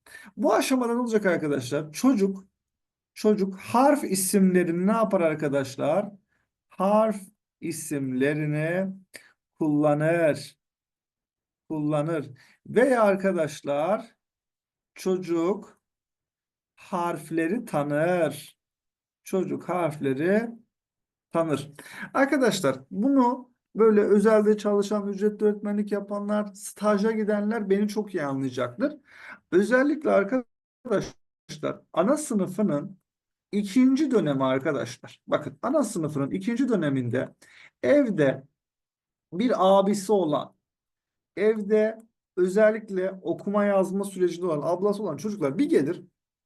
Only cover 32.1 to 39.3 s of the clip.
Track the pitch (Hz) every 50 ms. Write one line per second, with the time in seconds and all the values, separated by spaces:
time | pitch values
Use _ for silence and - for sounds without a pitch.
32.1 | 294 302 - - 240 202 180 185 - - 214 185 147 - - - - - _ _
33.1 | _ _ _ _ _ _ _ _ - 208 202 202 - 254 254 262 269 262 320 262
34.1 | 254 208 160 147 139 131 135 131 131 135 131 170 143 127 120 120 - - - -
35.1 | - - _ - 170 151 - 151 - - - 233 302 311 240 208 - 180 156 151
36.1 | 151 135 139 135 - 190 190 226 233 233 277 247 226 180 156 143 135 131 123 120
37.1 | 123 127 - - - _ - - - - - - _ _ - 240 269 294 277 226
38.1 | 185 156 143 131 - - - _ _ _ _ _ _ _ _ _ _ _ _ _
39.1 | _ _ _ _